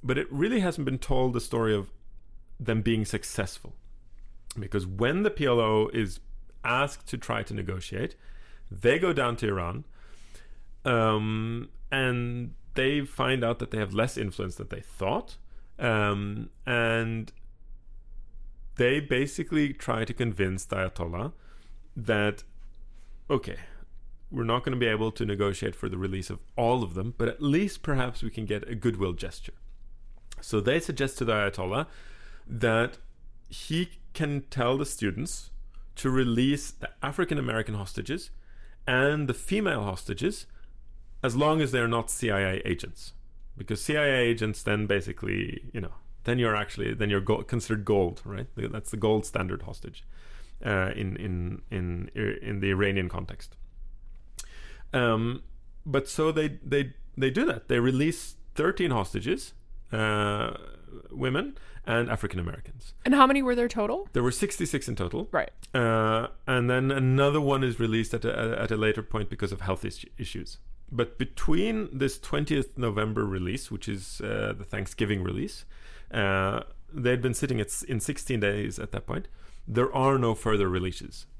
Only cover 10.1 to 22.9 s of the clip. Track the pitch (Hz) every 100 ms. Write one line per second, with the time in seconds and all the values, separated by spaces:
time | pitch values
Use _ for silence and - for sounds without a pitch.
10.1 | - - - - - - - 131 120 110
11.1 | 107 107 110 110 117 113 - - 135 131
12.1 | 123 120 120 120 - - - 131 147 139
13.1 | - 127 131 117 120 - 110 104 101 120
14.1 | - 107 - 95 - 92 95 - - 95
15.1 | 160 - - - - - - 120 107 104
16.1 | 101 101 107 113 - - 120 117 113 113
17.1 | 113 107 - - - - - - - -
18.1 | - - - - - - - 123 143 143
19.1 | 127 139 - 165 151 147 - - 117 110
20.1 | 117 117 101 95 95 - 95 92 - 85
21.1 | 85 127 - - - - - - - 107
22.1 | 107 104 104 - - - - -